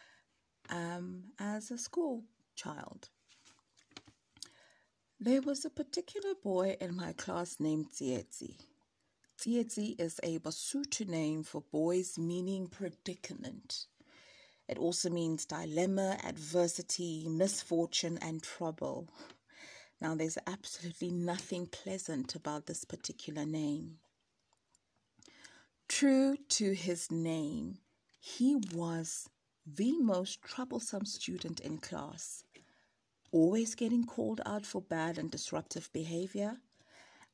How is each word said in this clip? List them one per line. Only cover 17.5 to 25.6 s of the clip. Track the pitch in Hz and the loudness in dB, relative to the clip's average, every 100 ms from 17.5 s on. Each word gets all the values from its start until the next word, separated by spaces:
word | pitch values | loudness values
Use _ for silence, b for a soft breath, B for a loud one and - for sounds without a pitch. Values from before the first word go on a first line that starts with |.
| 202 - 170 170 - 170 170 | 2 2 2 4 2 0 0
and | 165 160 | -2 -4
trouble. | - - 165 160 139 - 170 B B B B B B B B - | -6 -4 -4 -2 -4 -4 -8 B B B B B B B B -4
Now, | 160 160 | -2 0
there's | 160 - - | 0 -2 -4
absolutely | 196 - - 170 - 180 | -6 -8 -8 -8 -4 -2
nothing | 175 175 180 - 175 175 | 0 0 0 -2 -4 -6
pleasant | - 196 190 - 147 131 165 | -8 -6 -6 -2 -2 -4 -4
about | 156 151 - | -4 -4 -4
this | 160 - | -8 -8
particular | - - - - 151 151 | -8 -8 -8 -8 -4 -2
name. | 156 151 147 160 160 _ _ _ _ _ _ _ _ _ _ _ _ B B B B | 0 0 0 -4 -14 _ _ _ _ _ _ _ _ _ _ _ _ B B B B